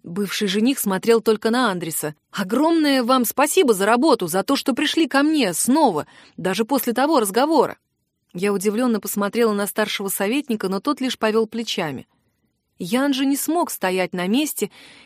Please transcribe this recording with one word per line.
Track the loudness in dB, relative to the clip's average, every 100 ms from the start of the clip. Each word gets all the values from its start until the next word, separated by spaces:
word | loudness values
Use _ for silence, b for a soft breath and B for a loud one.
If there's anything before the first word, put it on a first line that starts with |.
Бывший | -8 -6 -4 -2 -2
жених | 0 0 0
смотрел | -2 -2 2 2
только | 4 0 0
на | 0 0
Андреса. | -2 -6 -6 -8 -10 _
«Огромное | -8 -4 0 2 2 2 2
вам | 2 2
спасибо | 2 0 2 4 4
за | 4 4
работу, | 4 4 2 0
за | -2
то, | 0 0
что | 0
пришли | 0 0 0 2
ко | 2
мне | 2 2 0
снова, | 0 2 4 4 0 -6 B B -6
даже | -4 -2 0
после | 0 0
того | 0 2 2
разговора». | 2 0 2 2 2 -2 _ _ _ _ _
Я | -4 -2
удивленно | 0 0 0 0 0
посмотрела | -2 -4 -2 0 0
на | 0 -4
старшего | -2 -4 -4 -6
советника, | -4 -2 -2 -2 -4 -2
но | -2
тот | -2 -2
лишь | -4 -2
повел | 0 0 -2
плечами. | -4 -6 -6 -6 -6 -14 _ _ _ _ _ _ _
Ян | -4 -2 0
же | 0 0
не | -2
смог | -2 -2 -2
стоять | -4 -4 -2 -2
на | -4 -2
месте | 0 -2 -4 -8 B B B